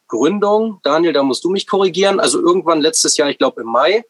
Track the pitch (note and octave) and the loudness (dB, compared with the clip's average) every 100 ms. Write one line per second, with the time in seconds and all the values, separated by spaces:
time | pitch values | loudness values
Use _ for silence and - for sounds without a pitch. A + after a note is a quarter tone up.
0 | - A2+ D3 G#3 G3+ G#3+ A3 F#3+ C#3 D#3 | -8 -2 0 0 0 0 0 -4 -2 0
1 | E3+ C#3+ C#3 A#2+ E3+ G3 - G3 F#3+ E3 | 2 0 0 -2 -2 -4 -2 0 0 2
2 | G3 F#3 C3+ D3 E3+ F#3 D#3+ D#3 D#3 - | 0 2 0 0 2 2 2 0 0 0
3 | D3 - C#3+ - C3 A#2 A2+ A#2+ D#3 A3 | 0 0 -2 0 -2 -2 -4 0 0 0